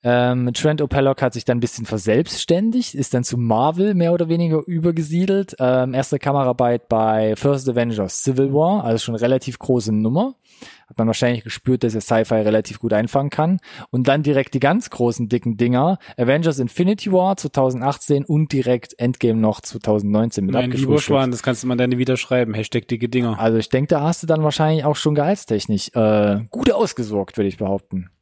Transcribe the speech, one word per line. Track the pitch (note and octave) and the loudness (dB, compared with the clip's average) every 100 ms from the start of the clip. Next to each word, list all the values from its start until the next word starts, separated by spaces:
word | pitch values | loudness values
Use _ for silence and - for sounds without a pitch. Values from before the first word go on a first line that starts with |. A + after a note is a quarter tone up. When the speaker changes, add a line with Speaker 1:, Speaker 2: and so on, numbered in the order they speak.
Speaker 1:
Ähm, | B2 B2 B2 B2 B2 | 0 2 2 0 -2
Trent | A#2+ D#3 D3+ | 0 0 0
O'Pollock | D3 - C3+ C3+ | 0 2 2 2
hat | C3 | -2
sich | A#2+ - | -2 -2
dann | A#2+ | 0
ein | |
bisschen | A#2 - A2+ | -2 -4 -6
verselbstständigt, | A2 G2+ A2+ E3 - - E3+ A3 B3 A#3+ C#3 | -4 2 2 0 -6 0 0 2 -2 -4 -4
ist | C3 | -2
dann | B2+ | -2
zu | A#2+ A#2+ | -2 -2
Marvel | A#2 A2 C#3 E3 G3+ | 0 2 2 2 0
mehr | F#3+ E3+ | 2 2
oder | F3 E3 | 2 0
weniger | E3+ E3+ D#3 E3 | 0 2 0 -2
übergesiedelt. | E3 E3+ E3 D3+ E3 F#3+ G3 F#3+ - | -2 0 0 -2 -2 2 0 -2 -2
Ähm, | B2+ B2+ B2+ | 0 2 0
erste | C3 C3 C#3 | -2 -2 -2
Kameraarbeit | - C#3+ B2+ B2 B2 A#2+ _ | 0 0 0 2 0 0 _
bei | A2+ A2 A2 A2 G#2+ | 0 2 2 0 0
First | C#3+ C#3 C3 | 0 0 0
Avengers | A#2+ A#2 A2 F#2+ - | 0 -2 -2 -4 -2
Civil | - C3 C3+ | -2 0 2
War, | C#3 E3 G#3 | 2 2 2
also | A#2 A2+ | 0 -2
schon | - A2+ | -2 -2
relativ | A#2+ C3 - A#2+ | 0 0 -2 -10
große | - B2+ G#2+ | 0 0 2
Nummer. | G#2+ A2 C#3+ B3+ C4 _ _ - - _ | 0 0 0 -2 -6 _ _ -20 -20 _
Hat | - | -2
man | A2+ | -2
wahrscheinlich | A2+ B2 A#2+ | 2 0 0
gespürt, | A2 - - B2+ | -6 -6 -2 0
dass | A#2+ A2 | 0 -2
er | |
Sci-Fi | - A2+ A2 A2+ | 0 0 2 0
relativ | G#2+ A2 G#2 - | 2 0 -2 -6
gut | A2+ | -2
einfangen | G#2+ A#2 C#3 C#3+ | 0 2 0 -2
kann. | - D#3 F#3 - - - | -2 0 0 -4 -20 -6
Und | B2 B2+ | -2 2
dann | C#3+ | 2
direkt | D3 C#3 C3 | 2 0 0
die | C3+ | 0
ganz | C#3 G3 - | 2 0 -4
großen, | - A#2+ A2+ A2+ | -2 -2 0 -2
dicken | A#2+ A#2 G#2+ | -2 -2 0
Dinger. | A#2+ B2 D#3 F#3+ - - | 2 2 2 -2 -6 -4
Avengers | A#2+ C#3+ E3 C#3 | 0 2 0 -2
Infinity | B2+ - F3+ G#3 G#3 | -4 0 0 0 0
War | F#3 F#3 F#3+ | 2 2 -2
zweitausendachtzehn | C#3+ - C3 B2+ C3 C#3 - C#3+ | -4 0 0 0 -4 -4 -2 -2
und | C#3 D3+ D#3 | 2 0 0
direkt | C#3 B2 B2 - - | 0 0 -2 -2 -4
Endgame | A#2+ B2 A#2+ A2+ | -2 0 0 2
noch | A2 G#2 | 0 0
zweitausendneunzehn | - A2+ - G#2+ G2+ G#2 A2+ G#2 F#2+ | -8 -8 0 0 2 0 0 -2 -2
mit | |
Speaker 2:
Mein | G#2+ B2 | -2 -2
lieber | C3 | 0
Speaker 1:
abgefrühstückt. | C3+ D3 - | 2 2 2
Speaker 2:
Schwan, | C#3 C3 | 0 0
das | A#2+ | -2
kannst | - A#2+ | -4 -4
du | B2+ | -2
mal | |
in | B2 | 0
deine | B2 B2 | 0 0
Vita | B2+ B2+ | 0 0
schreiben. | - B2+ A2+ | 0 0 0
Hashtag | A2 G#2+ A#2+ - | -2 -4 -4 -4
dicke | A#2 A#2 | -4 -2
Dinger. | B2 A#2+ A2 | 0 0 0
Speaker 1:
Also | A2+ A2+ | 2 2
ich | G#2+ | 2
denk, | B2+ D3 | 0 2
da | D#3 | 2
hast | D3+ E3+ | 2 -2
du | D#3+ | 0
dann | D#3 | 2
wahrscheinlich | D3+ - D#3 D#3 C#3+ | 2 2 0 2 0
auch | D3 | 0
schon | D#3 D3 | 0 2
gehaltstechnisch, | D3 G3+ - G#2+ - G2+ - A#2+ | 0 -2 -2 -4 0 -2 -2 0
äh, | A2 G#2+ G#2 G2+ A2+ | 2 4 2 0 -4
gut | A#3+ C4 | 0 0
ausgesorgt, | G#3 A3 - A2 G#2 G2 - | 2 0 -2 -4 -4 -4 -2
würde | G2+ | -2
ich | F2 | -2
behaupten. | G2 G2 _ F#2+ F2 _ | -4 -4 _ -8 -8 _